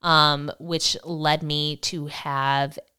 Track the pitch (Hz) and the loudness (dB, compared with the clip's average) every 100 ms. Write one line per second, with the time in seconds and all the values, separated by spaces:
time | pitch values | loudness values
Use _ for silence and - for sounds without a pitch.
0 | 175 160 151 147 143 - 170 165 - - | 4 6 6 4 -2 -8 -4 -2 0 -2
1 | - 165 151 156 156 147 147 147 - 175 | -6 -2 2 2 0 -2 -2 -4 -6 -6
2 | 147 - 143 139 135 139 139 - - | -8 -8 -4 -2 0 0 0 -6 -18